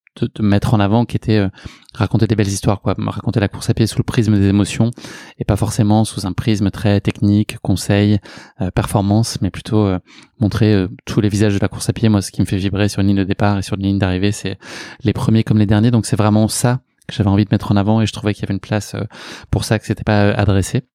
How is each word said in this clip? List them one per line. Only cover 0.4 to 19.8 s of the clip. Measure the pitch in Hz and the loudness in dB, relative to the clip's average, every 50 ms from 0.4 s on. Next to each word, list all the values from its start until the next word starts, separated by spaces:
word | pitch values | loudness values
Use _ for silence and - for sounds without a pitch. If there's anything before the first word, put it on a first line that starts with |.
| 110 | 0
mettre | 101 101 101 - - - | 2 2 2 2 2 2
en | 104 | 2
avant, | 101 98 104 117 120 | 2 2 2 2 0
qui | - - | 0 -4
était, | - - - 110 107 | -4 -2 0 0 2
euh, | 101 95 - - - - - - _ _ - | 0 0 -4 -8 -16 -20 -20 -20 _ _ -6
raconter | - 101 92 - 107 113 104 | -4 -2 0 2 0 2 2
des | 110 | 2
belles | 101 110 95 | 2 0 0
histoires, | 98 95 - 120 104 - | -2 -2 0 0 -2 0
quoi, | - 104 101 107 | -2 -4 -4 -2
raconter | 107 107 - - - 120 - 113 | -4 -6 -6 -4 -6 -4 -2 0
la | 98 95 | -2 -2
course | - - - - | -4 -4 -4 -2
à | 110 | 0
pied | - 117 101 | 0 0 0
sous | - - | 0 -2
le | - | -4
prisme | - - - 110 101 107 | 0 0 0 2 2 2
des | 101 98 98 | 4 4 4
émotions | 101 104 98 - - - 113 117 117 - - - - - - - - - | 4 2 2 0 0 0 0 0 -2 -6 -14 -18 -18 -20 -20 -20 -14 -6
et | 117 | -2
pas | - 107 | -2 0
forcément | 98 110 107 - - 110 104 107 110 110 | 0 0 -2 0 0 2 4 4 4 2
sous | - - - 92 95 | 0 -2 -6 -6 -4
un | 90 | -4
prisme | - - 123 110 98 104 95 | -2 -2 0 0 0 0 -2
très | - - - 107 101 101 | -2 0 0 2 2 2
technique, | - 104 - - - 101 101 104 107 - - - - | 0 -2 -2 0 0 2 2 2 2 -2 -6 -6 -4
conseil, | - 98 90 - - 104 101 104 104 104 98 - - - - - - _ - | -2 -2 -2 0 0 2 2 4 2 2 0 -2 -6 -16 -20 -20 -20 _ -8
euh, | 92 90 | -6 -4
performance, | - - 98 - - 104 98 101 101 110 117 - - - | -2 -2 -2 0 0 0 0 2 2 2 0 0 -2 -4
mais | - 92 | -4 -4
plutôt, | - - - - 107 107 107 | -6 -8 -6 -2 0 0 2
euh, | 98 92 92 - _ - - - _ _ - | 2 0 -2 -6 _ -18 -20 -20 _ _ -2
montrer, | 113 101 - - 113 107 107 | -2 -2 0 2 2 4 4
euh, | 98 92 90 - - - | 2 2 -2 -6 -10 -12
tous | - - 120 | -4 -2 0
les | 104 104 | 0 0
visages | 101 101 107 107 101 | 2 2 2 2 2
de | 98 | 0
la | 107 95 | 0 -2
course | - - - - | -4 -4 -4 -4
à | - | -2
pied. | - - 110 | 0 2 2
Moi, | 107 101 | 2 2
ce | 92 - | 0 -2
qui | - - | -2 -2
me | 98 | -2
fait | - 107 98 | 0 0 -2
vibrer | 90 98 95 98 104 101 | -2 -2 0 0 0 0
sur | - - | 0 0
une | 101 98 | 0 2
ligne | 101 98 | 2 2
de | 98 | 0
départ | 90 101 - 110 101 104 98 | 0 0 0 0 0 0 -2
et | 92 | -2
sur | - 107 | -4 -4
une | 98 98 | -2 -2
ligne | 98 98 98 | 0 0 0
d'arrivée, | 101 92 92 90 95 101 | 0 0 0 0 0 0
c'est | 104 - - 95 98 - - - - - - - - - - | -2 -2 -6 -8 -8 -10 -12 -16 -16 -16 -16 -18 -16 -4 -2
les | 107 - | -2 -2
premiers | - - - 110 110 110 | 0 0 2 2 2 2
comme | - 110 110 | 2 2 2
les | 104 98 | 4 4
derniers. | 110 104 107 123 | 4 4 4 4
Donc | 120 117 104 | 2 2 0
c'est | - - 95 | 0 0 0
vraiment | 104 107 104 107 110 104 | 2 2 4 4 2 2
ça | - - - 123 123 127 - _ _ _ _ - | 0 0 0 0 0 -2 -4 _ _ _ _ -10
que | - | -4
j'avais | - 104 98 | 0 2 2
envie | 98 101 107 | 2 2 2
de | - | 2
mettre | - 104 - - | 0 -2 0 0
en | 104 | 0
avant | 101 98 104 110 110 | 0 2 2 2 2
et | 110 | 0
je | 101 - | -2 -4
trouvais | - - 107 101 | -4 -4 -4 -4
qu'il | - - | -4 -4
y | |
avait | - 98 | -6 -6
une | 95 | -8
place, | - - 107 107 - - - | -6 -4 -4 -4 -4 -6 -8
euh, | 104 104 - - - - - - - - - | -8 -8 -10 -10 -16 -18 -18 -18 -18 -8 -4
pour | - 101 - | -4 -4 0
ça, | - 113 | 0 -2
que | 104 | -2